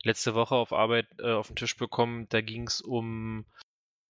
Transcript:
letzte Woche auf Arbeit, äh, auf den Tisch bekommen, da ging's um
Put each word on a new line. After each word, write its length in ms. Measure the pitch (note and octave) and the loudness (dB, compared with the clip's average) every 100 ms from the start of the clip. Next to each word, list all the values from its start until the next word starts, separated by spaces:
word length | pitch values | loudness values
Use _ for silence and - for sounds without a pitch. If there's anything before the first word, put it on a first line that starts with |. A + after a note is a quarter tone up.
letzte 320 | A2+ A2+ A#2+ | 0 0 2
Woche 200 | A2 A#2 | 2 4
auf 180 | B2+ A#2 | 2 2
Arbeit, 360 | F#2+ A2 A#2 A2 - | 2 4 4 0 -2
äh, 140 | A#2 | 0
auf 160 | A2 - | 0 -2
den 80 | - | -4
Tisch 200 | A#2 - | -4 -2
bekommen, 520 | B2+ - A#2 A#2 A2 | -2 0 0 -2 -2
da 100 | A2+ | -2
ging's 400 | A2 A2+ A#2 - | -2 -4 -4 -4
um 680 | - A#2+ A2+ A2+ A2+ A2 - - - _ _ _ | -2 -2 -2 -4 -4 -6 -10 -18 -20 _ _ _